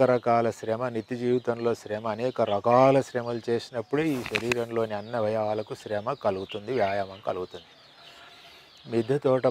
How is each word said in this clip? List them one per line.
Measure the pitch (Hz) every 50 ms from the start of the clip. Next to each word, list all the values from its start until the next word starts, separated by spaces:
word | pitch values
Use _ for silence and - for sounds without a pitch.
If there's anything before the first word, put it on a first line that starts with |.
| 135 123
రకాల | 127 120 - 123 117 117 117 113 107 -
శ్రమ, | - 110 110 113 127 123 117
నిత్య | 110 104 - 127 120
జీవితంలో | 120 123 123 123 120 120 117 117 117 117 113
శ్రమ, | - - 107 104 107 113 113 107
అనేక | 107 120 131 - -
రకాల | 117 104 101 101 - 117 120 127 131 135 135 139 123 -
శ్రమలు | - 123 117 120 120 117 - -
చేసినప్పుడే | 117 113 - - - 120 110 - - 147 160 165
ఈ | 143 123 113 -
శరీరంలోని | 110 - 113 120 123 120 117 117 117 113 113 107 107 101
అన్ని | 104 110 120 120
అవయవాలకు | 107 107 110 110 107 107 107 110 107 - - - -
శ్రమ | 104 107 104 104 123 139 - -
కలుగుతుంది, | 107 95 95 98 - - 104 101 110 131 123
వ్యాయామం | 101 98 98 101 98 95 95 95 - -
కలుగుతుంది. | 98 90 90 - - 87 85 - - - - - - - - - - - - - - - - - - - - - - - - 139
మిద్దె | 117 113 113 113 135 147
తోట | - 139 131 131 - 127